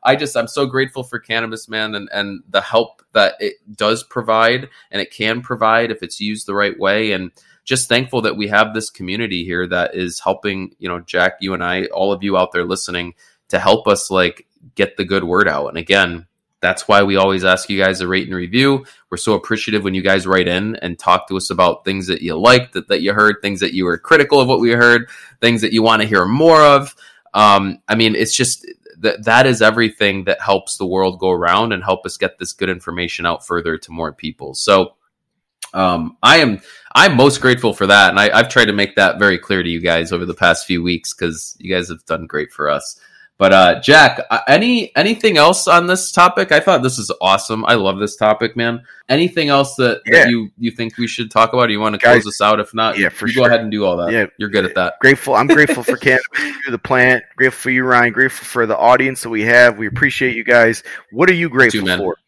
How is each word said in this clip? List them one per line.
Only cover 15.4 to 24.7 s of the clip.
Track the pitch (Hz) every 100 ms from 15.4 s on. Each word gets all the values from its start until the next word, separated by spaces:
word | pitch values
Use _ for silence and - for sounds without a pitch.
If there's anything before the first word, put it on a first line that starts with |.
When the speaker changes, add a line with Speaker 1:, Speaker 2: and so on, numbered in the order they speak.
| 95
Speaker 1:
out. | 71 71
And | 82
again, | 82 95 92 85 87 _ _ _ 90
that's | 90 -
why | 101
we | 101
always | 95 95 95
ask | 92 92 -
you | 98
guys | 95 95
to | 90
rate | 92 67
and |
review. | 92 87 113 135 139 135 _ _
We're | 90
so | -
appreciative | 104 - 110 - 107
when | 98
you | 95
guys | 92 98 92
write | 95 90
in | 90 104 110
and | 87 85
talk | - 90 -
to | 95
us | -
about | 90 90 78
things | - 95 92
that | 85
you | 85 80
liked, | 107 123 123
that, | 95 -
that | 95
you | 90
heard, | 104 107 104
things | 101 98
that | 90
you | 85
were | 90 82
critical | - 160 143 143
of | 127
what | 120
we | 117